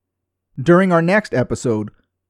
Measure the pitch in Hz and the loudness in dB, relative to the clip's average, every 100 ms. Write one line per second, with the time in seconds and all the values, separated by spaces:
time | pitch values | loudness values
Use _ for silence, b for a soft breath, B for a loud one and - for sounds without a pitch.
0 | _ _ _ _ _ - 131 175 190 170 | _ _ _ _ _ -4 2 2 4 2
1 | 165 208 202 123 123 117 131 107 101 - | 2 0 -2 -4 -4 -4 -4 -4 -6 -14
2 | _ _ _ | _ _ _